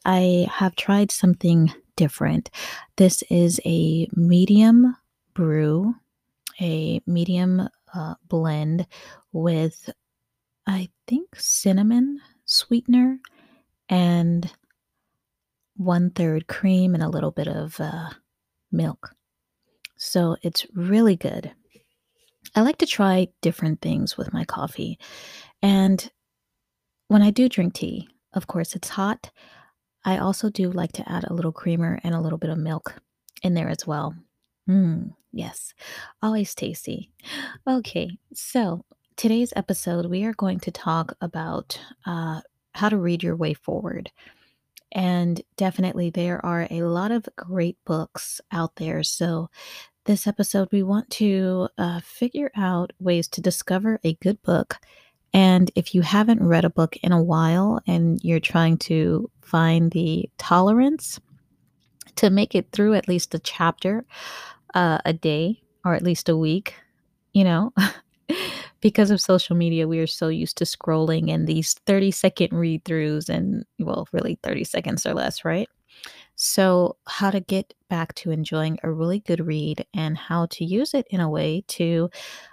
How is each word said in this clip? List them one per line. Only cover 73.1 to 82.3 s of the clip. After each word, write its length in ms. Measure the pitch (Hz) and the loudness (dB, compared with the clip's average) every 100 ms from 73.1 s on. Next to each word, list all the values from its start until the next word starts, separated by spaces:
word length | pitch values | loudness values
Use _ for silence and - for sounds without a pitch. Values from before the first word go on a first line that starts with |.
| 151 165 | -2 -4
and, 360 | 170 190 - - - | -4 -2 -4 -8 -8
well, 300 | 160 - - | -6 -6 -4
really 260 | 175 - - | -4 -4 -6
thirty 220 | - - | -6 -6
seconds 420 | - - 170 156 - | -4 -6 -4 -4 -4
or 80 | |
less, 300 | - 65 - | -4 -4 -4
right? 240 | 165 165 214 _ _ - - - - - | -4 -4 -4 _ _ -20 -20 -20 -18 -8
So 600 | - - 190 180 175 - - | -2 2 4 4 2 -2 -12
how 240 | - 196 | -4 -2
to 100 | 196 | -2
get 340 | 180 190 - _ - | -2 -4 -4 _ -8
back 260 | 170 165 - | -6 -6 -8
to 140 | 170 | -6
enjoying 480 | 160 156 156 156 160 | -4 -4 -2 -2 -4
a 80 | 165 | -6
really 300 | 160 165 196 | -4 -2 -2
good 260 | - 170 165 | -2 -2 -2
read 400 | 156 151 151 - | -4 -4 -6 -8
and 220 | 185 156 160 | -4 -4 -4
how 300 | - 175 170 | -4 -2 -2
to 180 | - | -4
use 300 | 170 196 302 | -4 -2 -2
it 120 | 285 - | -2 -2
in 100 | 185 | -2
a 80 | 160 | -2
way 360 | 156 156 165 - | 0 -2 -4 -6
to 400 | - 170 170 175 - - | -4 -2 0 -2 -6 -18